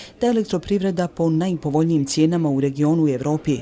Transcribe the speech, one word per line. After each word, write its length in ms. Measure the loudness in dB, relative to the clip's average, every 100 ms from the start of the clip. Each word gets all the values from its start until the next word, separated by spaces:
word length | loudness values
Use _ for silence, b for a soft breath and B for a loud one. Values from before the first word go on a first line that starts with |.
| B B
da 60 | 0
je 40 |
elektroprivreda 760 | 0 0 -4 -2 -2 0 -2 -4
po 220 | -2 0
najpovoljnijim 760 | 2 0 -2 -2 0 2 0 0
cijenama 440 | 2 2 2 0
u 100 | 0
regionu 480 | -2 0 2 2 2
i 60 |
Evropi 440 | 0 -2 -2 -2 -4